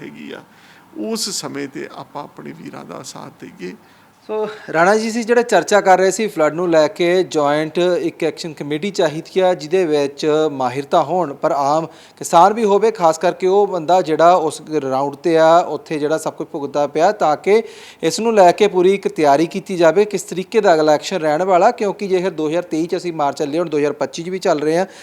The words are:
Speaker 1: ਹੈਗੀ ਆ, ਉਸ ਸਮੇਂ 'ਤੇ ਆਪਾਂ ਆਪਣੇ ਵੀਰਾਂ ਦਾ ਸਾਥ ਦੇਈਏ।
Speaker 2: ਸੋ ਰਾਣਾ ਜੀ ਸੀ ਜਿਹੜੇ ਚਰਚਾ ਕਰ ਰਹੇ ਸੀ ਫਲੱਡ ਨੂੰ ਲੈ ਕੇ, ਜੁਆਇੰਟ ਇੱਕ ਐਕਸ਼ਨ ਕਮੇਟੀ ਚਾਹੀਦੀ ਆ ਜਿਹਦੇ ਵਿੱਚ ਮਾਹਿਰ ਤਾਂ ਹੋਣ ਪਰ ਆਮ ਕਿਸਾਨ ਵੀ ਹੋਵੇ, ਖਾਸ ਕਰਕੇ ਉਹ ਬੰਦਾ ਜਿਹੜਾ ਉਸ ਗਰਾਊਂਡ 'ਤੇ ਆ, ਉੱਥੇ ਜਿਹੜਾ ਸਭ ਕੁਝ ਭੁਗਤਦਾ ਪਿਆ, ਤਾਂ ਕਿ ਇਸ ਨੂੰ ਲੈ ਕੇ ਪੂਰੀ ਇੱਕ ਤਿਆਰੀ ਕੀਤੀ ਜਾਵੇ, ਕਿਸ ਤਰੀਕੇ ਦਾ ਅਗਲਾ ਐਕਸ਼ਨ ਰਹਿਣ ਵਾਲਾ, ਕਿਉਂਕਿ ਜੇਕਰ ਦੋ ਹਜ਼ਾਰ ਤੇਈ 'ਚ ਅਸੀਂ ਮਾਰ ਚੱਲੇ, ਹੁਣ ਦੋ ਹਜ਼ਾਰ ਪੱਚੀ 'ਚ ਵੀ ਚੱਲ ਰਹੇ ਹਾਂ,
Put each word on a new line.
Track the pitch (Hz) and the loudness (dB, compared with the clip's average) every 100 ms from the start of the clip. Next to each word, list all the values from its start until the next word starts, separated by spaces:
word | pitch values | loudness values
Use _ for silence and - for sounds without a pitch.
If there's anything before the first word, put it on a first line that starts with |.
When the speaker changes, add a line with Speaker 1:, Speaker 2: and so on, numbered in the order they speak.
Speaker 1:
ਹੈਗੀ | - - 76 | -12 -16 -16
ਆ, | - - _ - - _ - | -18 -20 _ -20 -20 _ -12
ਉਸ | 214 220 214 | -8 -6 -6
ਸਮੇਂ | - 143 139 139 | -8 -10 -10 -12
'ਤੇ | 143 135 | -12 -14
ਆਪਾਂ | - 139 143 | -16 -16 -16
ਆਪਣੇ | 151 - 143 | -16 -18 -18
ਵੀਰਾਂ | 160 151 139 147 | -18 -18 -18 -16
ਦਾ | 165 | -16
ਸਾਥ | 151 160 143 - | -16 -18 -20 -20
ਦੇਈਏ। | - 180 180 214 _ _ _ _ - | -20 -16 -16 -16 _ _ _ _ -10
Speaker 2:
ਸੋ | 214 214 - - | -8 -8 -10 -6
ਰਾਣਾ | 156 180 220 | 2 4 2
ਜੀ | 220 | 0
ਸੀ | 226 | -6
ਜਿਹੜੇ | 220 240 | 0 0
ਚਰਚਾ | 240 185 - 208 | 2 0 2 2
ਕਰ | 190 180 | 4 4
ਰਹੇ | 190 | 4
ਸੀ | 185 214 | 0 -4
ਫਲੱਡ | 160 151 | 0 0
ਨੂੰ | 156 180 | 0 2
ਲੈ | 160 151 | 2 2
ਕੇ, | - 175 185 | 0 0 0
ਜੁਆਇੰਟ | 160 151 143 147 156 175 | 0 0 0 0 -2 -2
ਇੱਕ | 180 170 160 - | 0 0 -4 -4
ਐਕਸ਼ਨ | 160 - 170 | -6 -4 -12
ਕਮੇਟੀ | 147 147 151 202 | -10 -8 -6 -4
ਚਾਹੀਦੀ | 190 160 156 - 190 | -2 -2 -2 -6 0
ਆ | 185 | 0
ਜਿਹਦੇ | 180 147 185 165 | 0 -2 -2 0
ਵਿੱਚ | 147 143 143 156 151 156 | 0 -2 -2 0 0 0
ਮਾਹਿਰ | 135 127 131 139 | -2 -4 -4 -2
ਤਾਂ | 180 | 0
ਹੋਣ | 143 185 151 | 0 -2 -4
ਪਰ | - 156 | -4 -2
ਆਮ | 143 139 156 160 - - _ | 0 0 0 -2 -12 -20 _
ਕਿਸਾਨ | 160 170 190 | 2 6 6
ਵੀ | 220 | 4
ਹੋਵੇ, | 208 202 226 | 0 2 0
ਖਾਸ | 226 165 160 | 2 0 2
ਕਰਕੇ | 175 165 185 | -2 0 0
ਉਹ | 196 202 | 2 2
ਬੰਦਾ | 185 151 185 | -2 0 0
ਜਿਹੜਾ | 156 151 165 180 | 2 4 6 4
ਉਸ | 156 - 156 | 0 -6 -6
ਗਰਾਊਂਡ | 156 135 131 143 139 | -6 -2 -2 -4 -4
'ਤੇ | 175 160 | 0 4
ਆ, | 160 170 | 6 4
ਉੱਥੇ | 147 147 - 156 | 2 -6 -8 -6
ਜਿਹੜਾ | 147 156 | -4 -4
ਸਭ | 151 | -6
ਕੁਝ | - 151 | -10 -12
ਭੁਗਤਦਾ | 147 139 147 147 | -10 -6 -4 -2
ਪਿਆ, | 156 180 | 2 0
ਤਾਂ | 208 160 147 | 2 0 0
ਕਿ | 190 220 226 - - - | 2 0 0 -14 -20 -6
ਇਸ | 165 160 | -4 -2
ਨੂੰ | 226 | 0
ਲੈ | 214 180 | 6 6
ਕੇ | 165 202 | 6 2
ਪੂਰੀ | 180 180 | 2 2
ਇੱਕ | 196 196 | 2 -4
ਤਿਆਰੀ | 156 147 143 165 | 0 2 2 0
ਕੀਤੀ | 196 - 180 | -4 -8 2
ਜਾਵੇ, | 165 170 208 | 4 4 0
ਕਿਸ | 190 | -2
ਤਰੀਕੇ | - 180 180 226 | -8 -10 -2 0
ਦਾ | 196 | 4
ਅਗਲਾ | 160 156 | 4 4
ਐਕਸ਼ਨ | 147 - 190 | 2 0 -4
ਰਹਿਣ | 156 151 | -2 0
ਵਾਲਾ, | 190 175 214 | 2 4 4
ਕਿਉਂਕਿ | 240 202 175 202 | 2 -4 -4 -2
ਜੇਕਰ | 185 185 | -2 -2
ਦੋ | 156 156 | -4 -2
ਹਜ਼ਾਰ | 165 | -4
ਤੇਈ | 170 156 170 | -4 -4 -4
'ਚ | 180 | -4
ਅਸੀਂ | 175 | -6
ਮਾਰ | 160 143 | -4 -4
ਚੱਲੇ, | 135 151 156 | -2 -4 -2
ਹੁਣ | 175 | -2
ਦੋ | 147 | -2
ਹਜ਼ਾਰ | 147 | -2
ਪੱਚੀ | 147 135 - | -2 -6 -6
'ਚ | 170 | -8
ਵੀ | 185 | -4
ਚੱਲ | 190 151 | 0 0
ਰਹੇ | 151 160 | 0 -2
ਹਾਂ, | 190 - | -2 -8